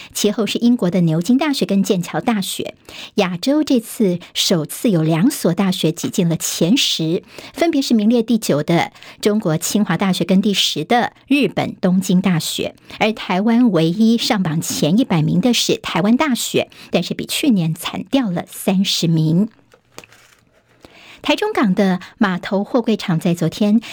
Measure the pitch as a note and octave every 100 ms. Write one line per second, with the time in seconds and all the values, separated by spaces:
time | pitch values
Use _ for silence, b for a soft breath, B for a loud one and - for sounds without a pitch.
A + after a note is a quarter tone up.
0 | B - G#3 G#3 G3+ - A#3+ A#3+ F3+ F#3+
1 | E3+ D#3 F#3 B3+ D#4 C#4 - G3 F#3+ F#3+
2 | F3 D#3 - G#3+ F#3 - - - B B
3 | B - F3+ F3 C4 D4 D4+ C4 - -
4 | G#3 F3 B - - F3 D3+ - B3+ F3
5 | D#3 E3 A3+ - F#3+ E3+ G3 F3+ E3 -
6 | B2+ - E3+ D#3 - - E3+ C4+ - -
7 | D#3+ F3 B B B - E4+ D4+ C4+ A#3
8 | G#3 A#3+ A3+ A3+ - C#3+ D3+ E3+ - B
9 | B B G#3+ G#3+ G3 D#3 - G#3 G#3 E3+
10 | G3 F3+ E3 F#3+ G#3+ F#3+ - - D3+ A#3+
11 | - b - C#4+ G#3+ - B2+ - F#3 F#3
12 | - F3+ F#3+ E3 - - - - B B
13 | G#3 A3 - F#3 G#3+ A#3 B3 E3+ D#3+ F3+
14 | A3 A#3 - A3+ E3+ D3+ - - D3 G3
15 | C4+ F3 D#3 E3+ B3 A#3 - - - -
16 | G3+ B3 D#4 A#3 - - - B B F3+
17 | F3 - D3+ - D4+ G#3 D#3+ D#3+ - F#3
18 | F#3 C#4 A#3 E3+ - - - F#3+ G3 -
19 | E3 D#3+ D#3 E3 A3 - _ _ _ -
20 | - - _ _ _ _ _ B B B
21 | B B - D4 G#4+ G#4 A#3 F3+ G3 F3
22 | B - G3+ F3 - G3 G3+ B3+ A3+ G#3
23 | - E3 F3+ E3+ E3 - G#3 A3 B